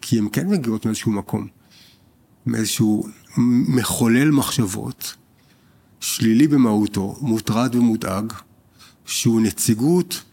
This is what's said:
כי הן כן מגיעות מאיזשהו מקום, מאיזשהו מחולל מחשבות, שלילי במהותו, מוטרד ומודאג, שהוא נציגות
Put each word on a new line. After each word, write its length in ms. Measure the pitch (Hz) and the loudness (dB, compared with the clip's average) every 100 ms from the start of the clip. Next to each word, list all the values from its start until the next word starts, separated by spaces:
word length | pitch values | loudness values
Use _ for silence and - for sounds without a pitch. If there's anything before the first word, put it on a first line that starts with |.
כי 160 | - 113 | -2 0
הן 100 | 104 | 0
כן 160 | - 180 | -2 0
מגיעות 380 | 202 117 110 117 | 0 0 -2 -2
מאיזשהו 260 | 107 117 | -2 -2
מקום, 360 | 104 95 - 104 - _ - - _ _ _ _ _ - | -4 -4 -6 -8 -14 _ -20 -20 _ _ _ _ _ -6
מאיזשהו 600 | 113 107 - 110 107 - - _ - 120 120 - | -4 -4 0 0 0 -4 -12 _ 0 2 2 2
מחולל 640 | 127 110 - 120 120 147 | 0 0 0 2 4 4
מחשבות, 840 | 143 117 - 104 104 117 - - - _ _ _ _ _ _ _ _ | 2 0 -2 -2 -4 -10 -10 -14 -16 _ _ _ _ _ _ _ _
שלילי 480 | - - 113 110 151 | -8 -2 2 4 4
במהותו, 680 | 143 117 107 104 101 98 - | 4 4 2 0 -2 -6 -6
מוטרד 540 | 117 110 110 110 127 120 | -2 -2 0 -2 0 2
ומודאג, 580 | 120 110 113 95 110 - - _ _ _ - _ - | 2 2 -2 -6 -6 -10 -18 _ _ _ -20 _ -10
שהוא 360 | - 120 113 | -2 2 2
נציגות 840 | 110 - - 107 135 175 - - - | 2 0 0 2 2 2 0 -8 -14